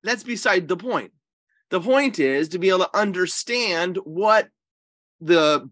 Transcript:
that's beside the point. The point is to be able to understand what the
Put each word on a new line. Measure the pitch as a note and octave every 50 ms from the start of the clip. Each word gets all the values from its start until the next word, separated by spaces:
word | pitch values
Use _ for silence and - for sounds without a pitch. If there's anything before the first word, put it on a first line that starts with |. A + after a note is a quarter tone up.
| -
that's | G#3 B3 G#3+ -
beside | A#3+ A#3+ - - A3+ F#3+ F#3 E3+ D3
the | F#3 F3+
point. | A3 B3+ A3 D3 G#2 - _ _ _ _ _ _ _ _ _ _ _ _
The | F3+ F#3
point | E3+ A#3+ C4 C#4 C#4+ C4+ - -
is | C#3+ C3 C3+ C#3 D#3+ D#3
to | E3+ F3+
be | F3+ F#3+
able | F#3 F#3 F#3
to | - - -
understand | G#3+ G#3 F3+ F#3 F#3 F3 - - - - A#3+ B3 A#3 G3+ F3 E3 F3 F#3 F3 F#3+
what | - D#3 D#3 F3 G#3 G#3+ G#3+ G#3+ G#3 - _ _ _ _ _ _ _ _ _ _ _ _ _ _
the | E3 D#3+ F3 E3 D#3 D3+ D3+ C#3+ C#3+ -